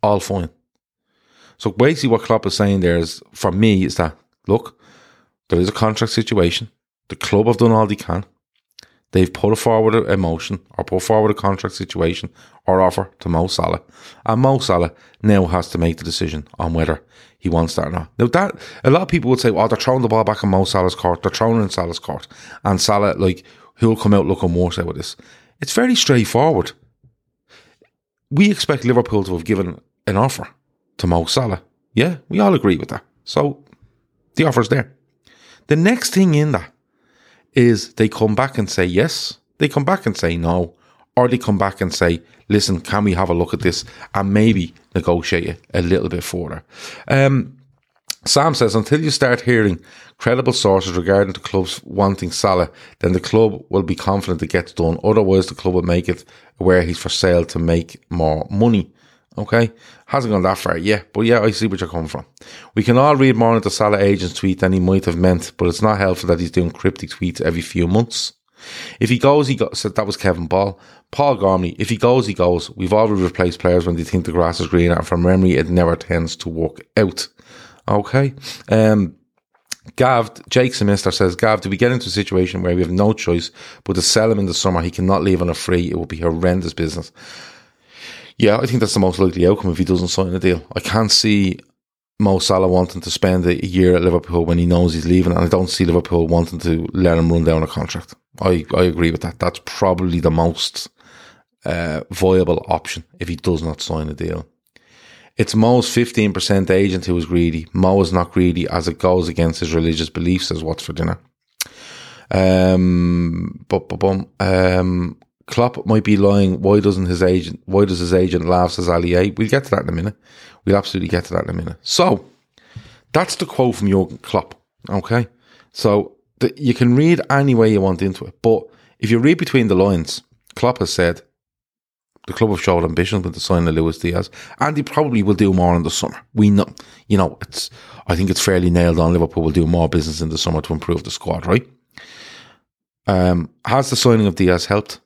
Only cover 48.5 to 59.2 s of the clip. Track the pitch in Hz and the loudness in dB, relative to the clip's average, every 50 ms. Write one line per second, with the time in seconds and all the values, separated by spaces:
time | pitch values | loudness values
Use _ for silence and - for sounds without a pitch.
48.5 | 151 - 123 110 95 113 104 - 143 151 160 151 139 - - 127 123 117 - 123 | 2 2 0 0 0 0 0 0 -2 -2 0 -2 -2 0 0 0 0 0 0 0
49.5 | 123 113 110 101 92 85 - - - - - - _ _ - 117 120 127 127 127 | 2 2 2 2 0 -2 -8 -18 -20 -20 -20 -20 _ _ -2 0 0 0 0 -2
50.5 | 117 - - 104 95 95 90 95 87 90 87 85 98 98 101 95 95 - - - | -2 2 2 4 4 4 2 -2 -4 -4 0 2 2 2 2 0 -2 -10 -12 -4
51.5 | - 98 92 90 - - - - 65 95 101 98 98 - - 87 - - - 101 | -2 -2 -2 -2 -8 -12 -14 -10 -2 0 0 0 0 -2 -6 -8 -6 -2 0 0
52.5 | 92 90 87 78 - - - - - _ - 87 90 90 - - - 110 113 110 | 2 2 0 -2 -4 -18 -20 -20 -12 _ -2 0 0 0 -2 0 2 4 4 2
53.5 | 98 - - _ - 98 95 80 92 - - - 98 101 95 - 92 80 - 80 | 0 -4 -12 _ -2 -2 0 -2 -4 -4 -2 -2 -2 -2 -2 -4 -6 -6 -6 -2
54.5 | - 92 85 - - - 85 82 82 - - 101 107 95 87 90 95 95 92 - | -2 -4 -4 -4 -6 -2 -2 -2 -2 -2 0 0 2 2 2 2 2 2 2 0
55.5 | - - - 95 90 90 85 87 85 87 85 - 87 - - _ - - _ _ | -6 -6 -4 -2 -2 0 0 0 -2 -2 0 -2 -6 -6 -8 _ -20 -20 _ _
56.5 | _ _ 95 90 92 90 87 82 87 - - 90 - - - 92 87 87 85 - | _ _ 2 4 4 4 2 0 -4 -6 -6 -6 -4 0 2 2 2 2 2 0
57.5 | - - 82 82 85 85 82 - - - _ _ - 87 80 78 78 78 - - | -4 -4 0 0 0 0 0 -4 -12 -20 _ _ -4 -2 0 0 0 -2 -4 -6
58.5 | - 101 113 120 117 101 85 - _ _ _ _ _ _ | -2 2 2 4 4 2 0 -4 _ _ _ _ _ _